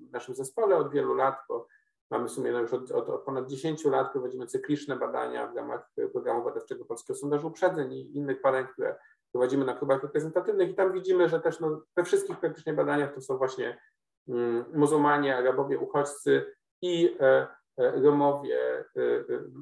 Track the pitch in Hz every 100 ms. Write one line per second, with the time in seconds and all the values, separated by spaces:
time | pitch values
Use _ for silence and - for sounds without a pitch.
0 | - 123 - 127 139 - 220 175 139 143
1 | 127 127 131 131 - 120 - _ _ _
2 | _ 117 117 139 120 120 117 127 123 120
3 | - - - 131 131 135 160 151 147 131
4 | 131 143 123 127 120 - - 143 - 123
5 | 117 127 127 123 120 120 120 123 - -
6 | 117 123 120 117 117 - - 120 - 117
7 | - 123 143 147 156 - 180 165 131 131
8 | 135 143 143 135 135 131 127 - - -
9 | _ _ _ 123 123 139 131 120 143 135
10 | 147 151 156 175 175 208 175 - 190 185
11 | 185 180 170 160 165 160 160 151 - -
12 | 175 196 - 170 160 - - 151 147 147
13 | 139 - - 131 131 - 120 127 _ _
14 | _ _ - 123 120 117 123 160 147 151
15 | 143 143 139 127 127 131 139 - - 147
16 | 143 - 147 135 - - _ _ 180 170
17 | 170 - 135 135 131 - _ - 123 135
18 | 139 143 143 143 139 127 127 127 - 131
19 | 123 123 - 123 123 131